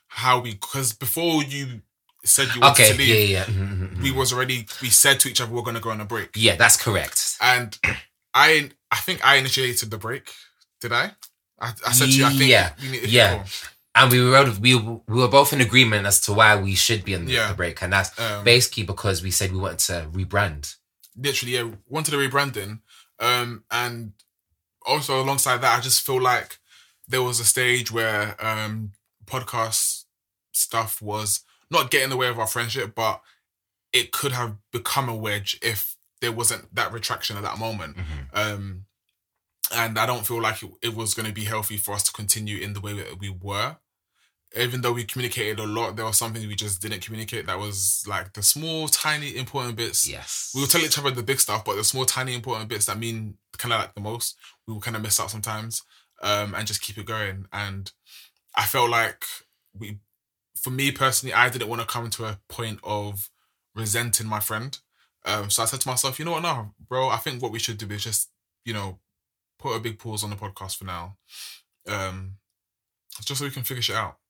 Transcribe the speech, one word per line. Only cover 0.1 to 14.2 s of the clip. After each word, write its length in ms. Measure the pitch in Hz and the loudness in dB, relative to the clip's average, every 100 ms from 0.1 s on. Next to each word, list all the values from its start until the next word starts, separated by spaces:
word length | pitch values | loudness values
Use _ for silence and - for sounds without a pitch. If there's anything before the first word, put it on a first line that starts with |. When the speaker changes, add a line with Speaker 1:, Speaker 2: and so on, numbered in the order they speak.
| - 127 127 | -2 4 4
Speaker 1:
we, 140 | 117 | 2
'cause 380 | 104 - 135 127 | -8 -8 -4 -4
before 500 | - 127 - 170 160 | -4 -4 0 2 2
you 380 | 139 139 135 120 - _ _ _ | 0 -4 -8 -10 -16 _ _ _
said 240 | - - 131 | 2 4 2
you 60 | 120 | 6
wanted 200 | 135 131 | 8 10
Speaker 2:
Okay, 100 | 107 | 8
Speaker 1:
to 60 | 107 | 8
leave, 100 | 135 110 104 | 6 6 4
Speaker 2:
yeah, 80 | 95 | 2
yeah, 60 | |
mm-hmm, 400 | 95 98 98 98 | 0 -2 -2 -4
mm-hmm. 180 | 95 92 | -6 -4
Speaker 1:
we 80 | 135 | -2
was 220 | 131 131 | 0 0
already, 340 | 123 127 127 110 - | 0 0 -2 -6 -8
we 80 | 127 | 4
said 320 | - 143 131 | 6 6 6
to 80 | 131 | 2
each 120 | 117 | 0
other, 100 | 120 | -2
"We're 100 | 120 | -4
gonna 180 | 113 113 | -4 -4
go 100 | 110 | -4
on 100 | 107 | -6
a 60 | 104 | -6
break." 240 | 113 95 | -6 -6
Speaker 2:
Yeah, 220 | - 110 90 | 2 4 8
that's 200 | 113 - | 8 8
correct. 600 | - 95 71 - - - | 4 0 0 -2 -2 2
Speaker 1:
And 380 | 123 123 117 - - - - | 4 4 0 -4 -4 -4 -8
<clears throat> 280 | _ _ | _ _
I, 360 | 127 147 156 143 - - | 4 6 6 2 -8 -4
I 60 | 117 | -4
think 280 | - 123 127 | -2 2 6
I 100 | 139 | 6
initiated 540 | 131 131 127 120 113 | 4 0 0 -2 -4
the 80 | 107 | -6
break. 340 | 107 120 - - - _ _ _ | -8 -8 -10 -20 -20 _ _ _
Did 120 | 117 | -2
I? 200 | 117 180 - - _ _ - | 0 0 -4 -20 _ _ -10
I, 120 | 117 110 - | -8 -6 0
I 60 | |
said 140 | 123 131 | 4 6
to 60 | 135 | 6
you, 80 | |
"I 60 | 139 | 6
think 200 | 135 135 | 6 8
Speaker 2:
Yeah, 220 | 113 87 - | 8 6 -2
Speaker 1:
we 80 | 135 | -8
need 120 | 127 | -4
to 60 | 110 | 4
Speaker 2:
yeah. 280 | 120 104 104 | 6 6 4
Speaker 1:
go." 60 | 98 - - - _ 113 | -4 -12 -12 -18 _ 6
Speaker 2:
And 140 | 127 | 8
we 140 | 123 | 8